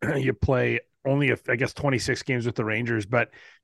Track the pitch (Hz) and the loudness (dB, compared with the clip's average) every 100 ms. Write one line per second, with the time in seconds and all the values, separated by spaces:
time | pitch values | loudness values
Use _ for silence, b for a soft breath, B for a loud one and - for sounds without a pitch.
0 | - 143 131 117 - 127 120 117 - _ | -2 0 0 0 2 2 2 -2 -6 _
1 | 135 139 139 113 - 123 123 - 143 127 | -2 2 2 0 0 0 -2 -2 0 0
2 | - 123 - 127 117 - 110 110 120 117 | 0 -4 -2 -2 -2 -2 -2 -2 -2 -2
3 | 98 120 113 b b b | 0 0 0 b b b